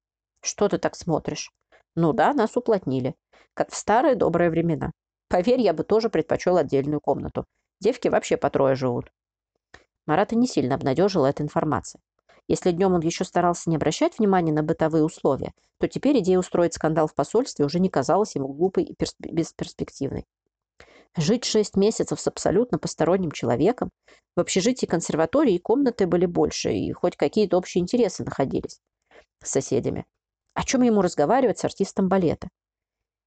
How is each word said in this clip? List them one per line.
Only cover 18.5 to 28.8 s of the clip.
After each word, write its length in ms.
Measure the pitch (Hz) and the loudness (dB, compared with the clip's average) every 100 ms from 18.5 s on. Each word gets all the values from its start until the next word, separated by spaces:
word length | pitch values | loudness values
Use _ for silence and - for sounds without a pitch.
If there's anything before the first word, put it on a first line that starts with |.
| 143 190 190 | -2 -2 0
и 100 | - | -4
персп-, 400 | - 156 - - | -6 -8 -6 -6
бесперспективной. 920 | 165 156 - - - 151 - 139 131 - _ _ _ _ _ - - _ - | -4 -4 -8 -12 -10 -12 -6 -6 -6 -10 _ _ _ _ _ -20 -20 _ -2
Жить 280 | 156 240 | 0 0
шесть 320 | - 214 202 190 | 0 0 0 2
месяцев 440 | 208 - - 151 | 2 0 -4 -4
с 60 | - | -6
абсолютно 520 | - 175 175 247 160 | -2 0 2 0 -2
посторонним 500 | - - 160 190 170 | -4 -2 0 2 0
человеком? 600 | - 135 123 180 - 180 - _ _ _ | -4 -2 2 2 0 -6 -8 _ _ _
В 60 | - | -4
общежитии 460 | 170 190 214 254 - | -2 0 0 -2 -2
консерватории 680 | 170 - 151 165 277 285 | -2 -2 -2 0 2 2
и 40 | 175 | 2
комнаты 480 | - 254 262 - 185 | 0 0 0 0 0
были 180 | 175 180 | 2 0
больше, 460 | 170 156 - - | 2 0 0 -2
и 180 | 95 - | -2 -4
хоть 240 | - 180 - | -2 -4 0
какие-то 400 | 196 214 202 180 | 0 2 2 2
общие 260 | - 185 | 0 -2
интересы 420 | 175 247 202 - | 0 2 0 -2
находились 560 | 143 - 131 - 143 - | -6 -4 -2 -2 -6 -14